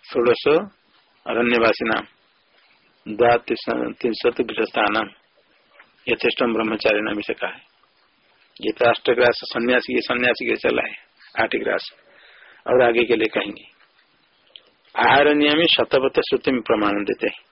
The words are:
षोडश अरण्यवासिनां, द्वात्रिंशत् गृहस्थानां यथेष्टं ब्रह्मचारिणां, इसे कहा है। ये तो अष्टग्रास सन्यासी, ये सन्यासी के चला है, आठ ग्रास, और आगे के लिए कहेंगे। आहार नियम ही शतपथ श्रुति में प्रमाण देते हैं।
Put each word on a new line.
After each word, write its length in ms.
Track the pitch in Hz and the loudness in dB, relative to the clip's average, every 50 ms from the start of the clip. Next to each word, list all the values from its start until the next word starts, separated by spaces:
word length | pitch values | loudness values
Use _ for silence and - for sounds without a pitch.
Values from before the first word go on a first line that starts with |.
| _ - - | _ -4 -2
षोडश 560 | 139 120 120 117 - - 143 147 165 214 196 _ _ _ _ _ _ _ _ _ _ _ | 0 2 2 2 2 2 2 2 2 0 -2 _ _ _ _ _ _ _ _ _ _ _
अरण्यवासिनां, 760 | - 117 113 120 120 120 117 113 113 104 - 120 113 110 113 104 - _ _ _ _ _ _ _ _ _ _ _ _ _ _ _ _ _ _ _ - 110 | -6 -2 0 0 2 2 2 2 2 2 0 -2 -4 -4 -4 -6 -10 _ _ _ _ _ _ _ _ _ _ _ _ _ _ _ _ _ _ _ -14 0
द्वात्रिंशत् 1300 | 104 120 120 120 120 - - 117 113 - - 117 120 123 123 113 _ - 120 110 - - 123 120 - | 2 4 4 4 2 0 -4 -6 -6 -4 -6 -4 -4 -4 -6 -8 _ -4 -4 -4 0 -2 -2 0 0
गृहस्थानां 640 | 127 113 110 113 110 - - 117 110 104 107 110 107 101 - _ _ _ _ _ _ _ _ _ _ _ _ _ - _ _ _ _ - | -4 -4 -2 -4 -4 -4 -2 -2 -2 0 0 -2 -4 -6 -10 _ _ _ _ _ _ _ _ _ _ _ _ _ -20 _ _ _ _ -6
यथेष्टं 440 | 120 - - 120 110 - 135 117 113 | -6 -2 -2 -2 -2 0 -2 -2 0
ब्रह्मचारिणां, 680 | 110 113 110 110 104 - 113 107 104 107 110 107 104 | -2 -2 -2 -4 -2 0 0 0 0 -2 -4 -6 -6
इसे 140 | 101 - 113 | -6 -8 -6
कहा 160 | - - - | -6 -6 -8
है। 120 | - - _ _ _ _ _ _ _ _ _ _ _ _ _ _ _ _ _ _ _ - | -8 -12 _ _ _ _ _ _ _ _ _ _ _ _ _ _ _ _ _ _ _ -8
ये 100 | - 107 | -6 -6
तो 180 | 107 - 123 117 | -2 2 2 2
अष्टग्रास 520 | 117 - _ - 123 117 123 120 120 - - | 2 2 _ 0 2 4 4 2 2 0 -6
सन्यासी, 500 | - - 127 117 123 127 123 120 - 127 | -8 -6 -4 -2 0 0 0 0 -2 -4
ये 80 | 123 | -4
सन्यासी 480 | 110 - 123 120 123 123 117 - 127 117 | -2 -2 -4 -2 0 0 -2 -2 -2 -4
के 60 | 113 | -4
चला 260 | - - 120 120 123 | -2 0 -2 -2 0
है, 140 | - - - - - _ _ _ - - _ - 117 | -4 -6 -10 -16 -20 _ _ _ -20 -16 _ -4 -4
आठ 120 | 113 - | -2 -2
ग्रास, 360 | 117 113 117 101 - - - - _ _ _ _ - - - - - - - - - _ | -4 -2 -2 -4 -4 -6 -10 -20 _ _ _ _ -20 -20 -20 -20 -20 -20 -20 -20 -14 _
और 160 | - 123 127 127 | 0 4 4 4
आगे 200 | 120 117 117 120 | 4 4 2 2
के 120 | 110 120 | 2 2
लिए 240 | 110 113 110 - 104 | 0 0 -2 -2 -4
कहेंगे। 240 | 98 104 101 - - - _ _ _ _ _ _ _ _ _ _ _ _ _ _ _ _ _ - _ _ _ _ _ _ _ - | -6 -6 -10 -14 -20 -20 _ _ _ _ _ _ _ _ _ _ _ _ _ _ _ _ _ -20 _ _ _ _ _ _ _ 0
आहार 360 | 117 120 123 139 147 147 147 | 2 4 4 6 6 4 4
नियम 240 | 147 147 147 147 156 | 4 4 2 2 2
ही 80 | 170 | 2
शतपथ 520 | 160 - - 120 - - 139 131 139 - - | 2 2 2 0 2 2 2 2 2 0 0
श्रुति 320 | - - - 127 - 147 | 0 0 -2 -2 0 0
में 100 | 131 123 | -2 -2
प्रमाण 300 | 110 - 117 107 107 104 | 0 0 0 2 2 0
देते 360 | 101 101 104 104 101 - - 104 | 0 -2 -2 -4 -4 -2 -4 -4
हैं। 120 | - - _ _ | -4 -6 _ _